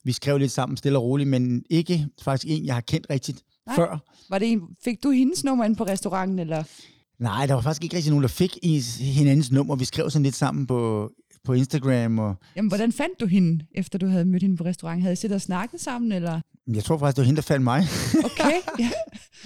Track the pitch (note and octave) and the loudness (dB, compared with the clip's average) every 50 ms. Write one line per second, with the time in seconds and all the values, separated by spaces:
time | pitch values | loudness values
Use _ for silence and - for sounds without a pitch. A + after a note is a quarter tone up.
0 | - C3 A#2+ - - C#3 C#3+ C#3 C#3 B2 - D3 B2+ C#3+ C3+ - - C#3 C#3 C3 | -4 -4 -4 -2 -2 0 0 0 0 0 -2 -2 -4 -4 -4 -4 0 0 0 2
1 | A#2 B2 C3+ C#3+ C#3+ C#3 C3+ B2+ B2 B2 A#2+ B2 - - E3 E3+ D#3+ - F3+ D#3+ | 2 0 0 0 2 2 2 2 2 0 0 -2 -2 0 0 0 2 2 0 0
2 | D3 C#3+ - - - C#3+ C3+ B2+ - D3+ D#3 D#3 D#3+ C#3+ B2 A#2+ - - D#3+ D#3+ | -2 -4 -6 -8 -4 -4 -2 -2 -2 -4 -4 -4 -2 -2 -4 -2 -2 -2 -2 -2
3 | - - C#3+ C3 - - C3 - _ _ _ _ - A3 B3+ - E3+ E3+ E3 D3 | -2 -2 -4 -4 -4 -6 -12 -12 _ _ _ _ -8 -2 0 0 0 0 -2 -8
4 | - _ _ _ - - F#3 G3 A3 A#3 A#3 G3+ E3 - F3 - - B3 A#3 - | -12 _ _ _ -10 -4 -2 0 0 2 0 0 -2 -6 -14 -8 -6 -6 -4 -2
5 | - C#4+ C4+ B3+ C4 C#4 F4+ - - C4+ C4 B3 A3 G#3+ G#3+ G#3 A3 G3 G3 - | 0 2 4 4 4 2 2 0 -2 0 0 2 2 2 0 0 0 -2 -2 -2
6 | - F#3 F#3 F#3+ F#3 F#3+ F#3+ F#3 E3 D#3 D#3+ D#3 D#3 - - - - - _ _ | -2 -4 -2 -2 -2 -2 -2 -2 -2 -2 -4 -4 -4 -6 -12 -20 -20 -20 _ _
7 | _ _ _ - A#2+ A2+ G2 B2 C#3+ C3 C#3 A#2+ A2+ D3+ D#3 D3+ E3 D3+ E3+ F3+ | _ _ _ -4 -4 -2 -2 0 0 2 2 0 0 -2 -2 -4 -6 -6 -4 -2
8 | D3 D3+ D3 C#3+ C3+ A#2+ - - F3+ F#3 - - - E3 D#3 C#3+ A#2 A#2+ A#2+ B2 | 2 2 4 4 4 2 2 0 0 0 -2 -2 0 0 0 0 0 -4 -6 -4
9 | C3+ C#3 C3+ D3 C#3+ C#3 C3+ D#3 C#3+ B2 C3 C#3 C#3+ D3+ C#3+ B2+ C3 - - D3+ | -4 0 2 4 6 6 6 4 4 4 2 2 2 2 0 -2 -2 -4 -2 -2
10 | E3 D#3 D3 D3+ C#3 C#3 A#2+ - D3 C3 - C#3+ C3+ B2 B2+ A#2+ A#2 A2+ A2 G#2+ | -2 0 0 2 2 0 0 0 -2 -2 -2 -2 -2 -2 0 0 0 0 0 -2
11 | G#2 G#2+ - _ _ _ _ _ - C3 B2+ B2+ C#3 - D#3 C#3 C3 C3+ B2+ A#2+ | -4 -6 -8 _ _ _ _ _ -4 0 2 2 2 2 0 -2 0 2 2 2
12 | A#2 A2+ A2+ A2 G#2+ G#2 F#2 - _ - - F3+ A3 G3 G3+ G3+ A3+ A#3 - - | 2 2 0 0 0 -2 -4 -6 _ -12 -6 -2 0 0 0 2 0 0 0 0
13 | D4 F#4 F#4 - A#3 F3 F#3+ G3 F3+ D#3+ E3 D#3 D#3 - - F#3+ F#3 - - F3+ | -2 -4 -4 -2 0 2 4 4 4 4 2 0 -4 -6 -8 -8 -6 -6 -4 -2
14 | F#3+ F#3+ F#3 F3 E3+ F#3+ F3+ F3+ G3 G3 F#3 E3 E3 F3+ F3 - E3 E3 E3 F3 | 0 0 2 2 2 2 2 2 2 2 0 0 -2 -4 -4 -4 -6 -6 -2 -2
15 | F#3 F#3 F3+ - A3+ G3+ G3+ G3 - - F3+ F3 A3 B3 - E4+ - D4 B3 A#3+ | 0 0 0 -2 -2 -2 -2 -4 -4 -4 -4 -4 -6 -8 -10 -10 -8 -6 -4 -4
16 | A#3+ A3 G3 F3+ E3+ E3+ D#3+ E3 - _ _ _ - B2 A2 G#2+ - - D#3+ D3 | -2 -2 -2 -2 -2 -4 -4 -6 -6 _ _ _ -6 -4 -4 -2 0 0 0 0
17 | D3 C#3 A#2+ C#3 B2 B2+ D3+ D3+ - - D3+ C3+ B2+ A#2 B2+ D3+ F#3 D3 - - | 2 0 2 4 4 4 4 2 2 0 2 2 4 4 4 2 2 2 0 -4
18 | - - - D#4+ A#3+ A#3+ - - D4+ C#4+ D#4+ F4+ - D#4+ E4 - A#3 A#3+ - E5 | -2 0 2 2 2 2 0 0 2 2 2 2 -2 -4 -4 -2 -2 -2 -2 -4
19 | D#5+ - - - - _ _ - - | -8 -10 -12 -20 -20 _ _ -20 -20